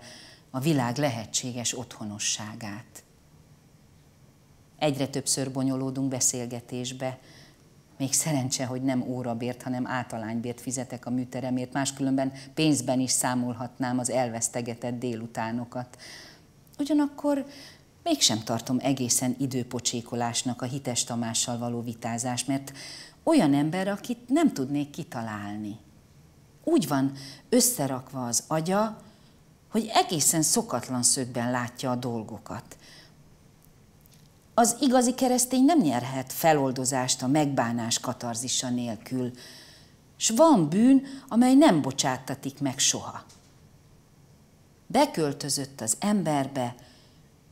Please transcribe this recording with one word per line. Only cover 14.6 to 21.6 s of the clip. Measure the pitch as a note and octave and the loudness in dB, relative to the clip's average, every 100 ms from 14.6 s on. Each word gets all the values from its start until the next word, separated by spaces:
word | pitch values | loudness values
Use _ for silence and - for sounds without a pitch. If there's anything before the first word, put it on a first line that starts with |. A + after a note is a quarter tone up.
| A#2+ A2+ B2+ A#2+ | -6 -6 -6 -4
délutánokat. | B2 A2+ A2+ B2 A2+ A#2 A#2+ B2+ B2 - - - - - - - - - | -4 -4 -6 -6 -4 -4 -6 -8 -10 -14 -20 -18 -20 -20 -20 -20 -16 -6
Ugyanakkor | C#4+ D4+ C#4+ - D4 C#4+ C4+ - - - - _ | 0 2 2 0 0 0 -2 -10 -20 -20 -20 _
mégsem | F4 D#4 - A2 | -2 2 2 0
tartom | - A#2 - B2+ | -2 -4 -2 0
egészen | C3 C3+ B2 - B2+ A#2+ | 0 0 0 0 0 0
időpocsékolásnak | C3+ B2+ A#2+ A#2+ - A#2+ A#2 A#2+ A#2+ A#2 B2+ A#2+ | -2 -2 -4 -4 -4 -4 -4 -4 -2 -2 -4 -4
a | B2 | -6
Hites | C3+ C3+ A#2+ | -6 -4 -4
Tamással | - A#2+ A2+ A2+ - | -4 -4 -2 -2 -2
való | A#2+ | -2